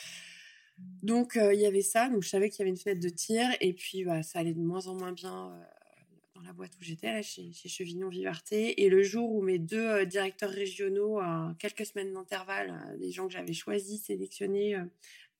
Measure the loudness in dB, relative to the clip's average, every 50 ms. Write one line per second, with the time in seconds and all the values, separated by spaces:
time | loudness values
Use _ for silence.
0 | -14 -14 -14 -16 -16 -18 -18 -20 -20 -20 -20 -20 _ _ _ -18 -16 -16 -12 -6
1 | 0 2 4 4 4 2 4 4 6 6 6 6 6 6 6 4 4 4 4 4
2 | 4 4 4 2 0 2 2 2 2 2 2 0 0 0 0 0 -2 -2 -2 0
3 | 0 -2 -2 -4 -2 0 2 2 2 2 2 2 2 2 2 0 -4 -8 -6 -4
4 | -2 0 0 0 -2 -4 -4 -2 -2 0 0 0 0 0 0 -2 -4 -6 -6 -6
5 | -6 -6 -8 -8 -10 -10 -10 -10 -10 -12 -14 -16 -20 -20 -20 -20 _ _ _ _
6 | -20 _ _ _ _ _ -20 -20 -18 -16 -14 -14 -14 -14 -14 -14 -10 -10 -8 -6
7 | -4 -2 -2 -2 -4 -6 -8 -12 -12 -14 -14 -14 -12 -10 -8 -8 -6 -6 -6 -6
8 | -6 -6 -4 -4 -4 -4 -4 -6 -6 -2 0 2 2 2 4 6 8 8 10 8
9 | 8 6 4 0 0 0 2 2 2 2 2 2 0 0 0 0 2 2 4 4
10 | 2 2 2 0 0 0 -2 -2 -4 -4 -2 -2 -4 -4 -2 -2 -2 0 2 2
11 | 2 2 2 0 0 0 0 0 -2 -4 -4 -4 -6 -6 -4 -6 -6 -6 -6 -6
12 | -6 -4 -6 -8 -8 -6 -6 -6 -4 -4 -4 -4 -2 -4 -6 -8 -8 -10 -8 -6
13 | -6 -6 -4 -4 -4 -4 -4 -6 -6 -6 -6 -6 -4 -2 -2 -2 -2 -2 -6 -8
14 | -6 -4 -4 -4 -4 -6 -6 -4 -2 0 2 2 2 2 0 0 -4 -6 -10 _
15 | -20 -20 -20 -20 -20 -20 _ _